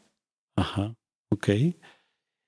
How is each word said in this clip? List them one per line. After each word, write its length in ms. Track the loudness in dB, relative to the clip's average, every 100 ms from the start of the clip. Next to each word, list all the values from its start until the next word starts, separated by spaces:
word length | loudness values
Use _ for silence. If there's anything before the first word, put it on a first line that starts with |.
| _ _ _ _ _ -4
Ajá, 380 | -4 -2 -6 -8 _ _ -6
ok. 180 | -4 2 2 2 -2 -12 _ _ _ _ _